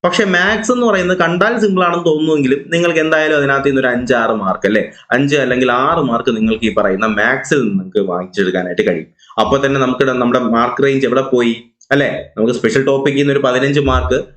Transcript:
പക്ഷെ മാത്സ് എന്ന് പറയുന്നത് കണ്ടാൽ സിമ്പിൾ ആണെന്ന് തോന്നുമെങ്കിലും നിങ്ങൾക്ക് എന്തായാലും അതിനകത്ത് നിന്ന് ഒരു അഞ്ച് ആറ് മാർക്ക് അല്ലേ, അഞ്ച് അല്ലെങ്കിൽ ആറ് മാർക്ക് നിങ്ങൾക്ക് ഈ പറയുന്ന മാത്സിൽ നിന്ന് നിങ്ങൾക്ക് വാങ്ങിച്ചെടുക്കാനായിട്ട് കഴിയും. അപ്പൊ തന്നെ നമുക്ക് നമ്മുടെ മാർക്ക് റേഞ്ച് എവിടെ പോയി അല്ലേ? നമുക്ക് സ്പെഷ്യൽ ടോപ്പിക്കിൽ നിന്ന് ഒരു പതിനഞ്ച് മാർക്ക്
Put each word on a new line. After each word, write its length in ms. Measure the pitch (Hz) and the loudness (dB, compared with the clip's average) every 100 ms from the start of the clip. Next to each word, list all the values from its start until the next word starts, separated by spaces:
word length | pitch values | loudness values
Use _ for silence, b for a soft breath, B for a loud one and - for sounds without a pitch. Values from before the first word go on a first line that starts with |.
പക്ഷെ 200 | 175 175 202 | -2 0 0
മാത്സ് 380 | 180 190 226 220 | 2 0 -2 -2
എന്ന് 120 | 247 240 | 0 2
പറയുന്നത് 300 | 196 180 185 | 2 0 0
കണ്ടാൽ 320 | 165 175 208 240 | 0 2 0 2
സിമ്പിൾ 200 | 208 185 180 | 0 2 0
ആണെന്ന് 180 | 175 170 | 0 0
തോന്നുമെങ്കിലും 520 | 156 156 156 131 139 - | 0 0 0 2 0 0
നിങ്ങൾക്ക് 280 | 165 170 165 | 0 0 0
എന്തായാലും 340 | 160 160 156 151 | 0 2 2 2
അതിനകത്ത് 300 | 139 139 139 | 2 0 2
നിന്ന് 100 | 135 | 2
ഒരു 60 | 127 | 0
അഞ്ച് 220 | 120 123 120 | -2 0 0
ആറ് 140 | 113 110 | 0 -2
മാർക്ക് 240 | 95 92 98 | 0 0 2
അല്ലേ, 120 | 107 87 B B | 0 -2 B B
അഞ്ച് 220 | 123 143 143 | 0 2 0
അല്ലെങ്കിൽ 240 | 127 123 127 123 139 | 0 0 0 2 0
ആറ് 160 | 170 135 | 0 0
മാർക്ക് 220 | 117 - 113 | 0 -2 0
നിങ്ങൾക്ക് 300 | 110 110 110 | 0 0 -2
ഈ 40 | 104 | -2
പറയുന്ന 300 | 101 95 110 104 | -2 0 -2 0
മാത്സിൽ 420 | 110 135 - 147 | 0 -2 0 0
നിന്ന് 100 | 113 | 0
നിങ്ങൾക്ക് 320 | 98 92 104 98 | -2 -2 -2 -2
വാങ്ങിച്ചെടുക്കാനായിട്ട് 720 | 90 92 98 95 92 90 87 107 | -4 -6 -2 0 0 -4 -2 0
കഴിയും. 200 | 85 78 B B - | 0 -6 B B -4
അപ്പൊ 140 | 107 135 | 0 0
തന്നെ 160 | 135 139 | 0 0
നമുക്ക് 220 | 131 123 135 127 | 0 0 0 0
നമ്മുടെ 200 | 120 127 117 | 0 0 0
മാർക്ക് 320 | 117 120 - 139 | 0 0 0 0
റേഞ്ച് 200 | 135 123 | 2 0
എവിടെ 160 | 127 131 | 0 0
പോയി 200 | 123 117 113 - _ _ | 0 0 -2 -10 _ _
അല്ലേ? 160 | 139 131 90 - - | 0 0 -4 -10 -2
നമുക്ക് 200 | 113 123 | -2 -2
സ്പെഷ്യൽ 240 | 113 117 139 | -2 0 0
ടോപ്പിക്കിൽ 320 | 139 139 139 | 0 0 0
നിന്ന് 140 | 143 139 | 0 0
ഒരു 80 | 135 | 0
പതിനഞ്ച് 340 | 127 139 143 135 | 0 0 0 0
മാർക്ക് 300 | 127 120 131 - | 0 0 -4 -4